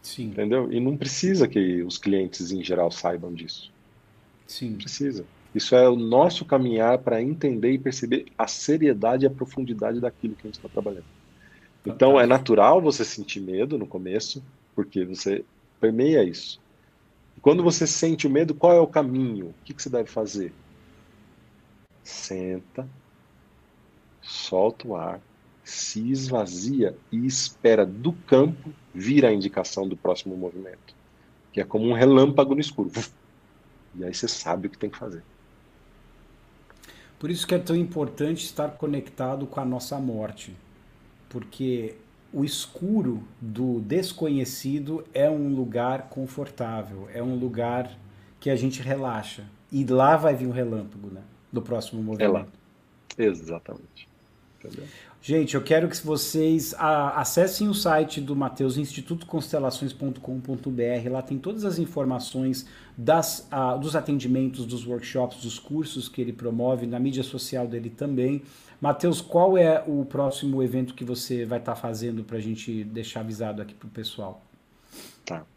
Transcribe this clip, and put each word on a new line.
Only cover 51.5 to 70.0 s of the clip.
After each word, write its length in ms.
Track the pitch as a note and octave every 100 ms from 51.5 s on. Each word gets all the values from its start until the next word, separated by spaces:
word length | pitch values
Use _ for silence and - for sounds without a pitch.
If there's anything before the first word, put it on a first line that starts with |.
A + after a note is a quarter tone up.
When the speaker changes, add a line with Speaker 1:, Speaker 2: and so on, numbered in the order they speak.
Speaker 1:
do 100 | B2
próximo 380 | A2+ A#2 - A2+ A2 G#2+
Speaker 2:
É 100 | G#2
lá. 120 | F#2
Speaker 1:
movimento. 180 | - - _ _ _ _ _ -
Speaker 2:
Exatamente. 920 | A2 E2 D#2+ E2 - - - - - _ _ _ _ _
Entendeu? 280 | - - D3 - - - -
Speaker 1:
Gente, 280 | D#3 D3
eu 80 | C#3
quero 260 | - D#3 E3+
que 80 | -
vocês, 720 | D#3 D3 - D#3+ D#3 D#3+ C3
a-, 440 | - D#3 D3+ C#3+ D3
acessem 480 | C3 - F#3 G3 G#3
o 60 |
site 480 | G3+ F3 D#3 D#3 -
do 160 | C#3 C#3
Mateus, 400 | C3+ - C3+ C3
instituto 480 | C#3+ - B2+ E3
constelações 680 | - D#3+ - D3+ C3+ - C3+
ponto 300 | - C3+ B2+
com 180 | - C3
ponto 320 | B2 B2 C3+
B 120 | B2
R. 260 | A#2+ B2 A#2+
Lá 140 | C3
tem 160 | B2+ C#3
todas 260 | F3 A3
as 140 | G3+ E3+
informações 880 | E3 D3+ C3 B2+ - C3 C3 C3 - - -
das, 540 | - A#2 E3 - - -
a-, 240 | C#3 B2+
dos 220 | B2+ D3 D#3
atendimentos, 720 | D3 C#3+ A#2+ C3 C3 B2+ A2+
dos 200 | A#2+ A#2+
workshops, 540 | A#2+ A#2+ C3 B2 -
dos 180 | A#2 -
cursos 520 | - D3+ D3+ C3+ -
que 100 | -
ele 100 | A#2+
promove, 560 | A#2 A#2 A2+ B2 B2+ A#2
na 140 | A#2+
mídia 220 | C3+ C3
social 440 | C3 C3 - C3 A#2+
dele 220 | A#2 A2+
também. 540 | A2+ C#3+ C3 B2+ C#3+ - - - -
Mateus, 440 | C#3+ D3 F3 D#3+
qual 340 | - E3+ F#3 F#3
é 260 | E3 D#3+ D#3+
o 180 | C#3+